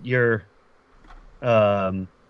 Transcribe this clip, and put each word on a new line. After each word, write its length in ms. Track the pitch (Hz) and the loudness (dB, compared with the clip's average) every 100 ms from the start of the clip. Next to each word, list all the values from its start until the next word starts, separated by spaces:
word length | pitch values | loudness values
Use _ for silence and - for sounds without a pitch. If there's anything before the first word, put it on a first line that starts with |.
| 123 | -2
you're, 380 | 127 120 110 - _ _ _ _ _ - - - - | -2 0 -2 -6 _ _ _ _ _ -20 -20 -20 -10
um, 680 | 127 110 104 101 95 95 92 _ _ | 0 4 4 2 -2 -6 -10 _ _